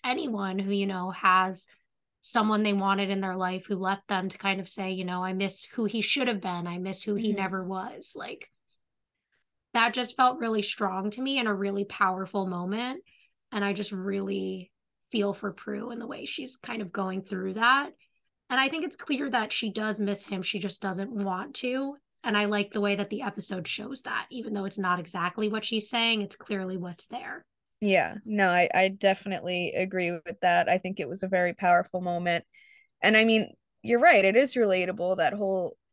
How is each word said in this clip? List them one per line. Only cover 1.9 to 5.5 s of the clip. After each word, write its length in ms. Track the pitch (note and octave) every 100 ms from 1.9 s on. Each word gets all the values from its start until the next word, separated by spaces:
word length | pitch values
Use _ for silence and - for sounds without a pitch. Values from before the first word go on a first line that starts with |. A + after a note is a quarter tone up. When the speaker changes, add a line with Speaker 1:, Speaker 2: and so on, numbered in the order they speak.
| _ _ _
Speaker 1:
someone 420 | - A#3+ G#3+ G#3+
they 100 | G#3+
wanted 360 | G3+ G3 G3 G3
in 120 | G3
their 140 | F#3+ F#3
life 300 | F#3 F#3 -
who 100 | F#3+
left 320 | F#3+ G3 -
them 220 | G3 F#3
to 80 | -
kind 220 | G3 F#3+
of 100 | F#3
say, 220 | - F#3+
you 120 | F#3
know, 200 | F3+ F3+
"I 100 | F#3
miss 320 | F#3+ G3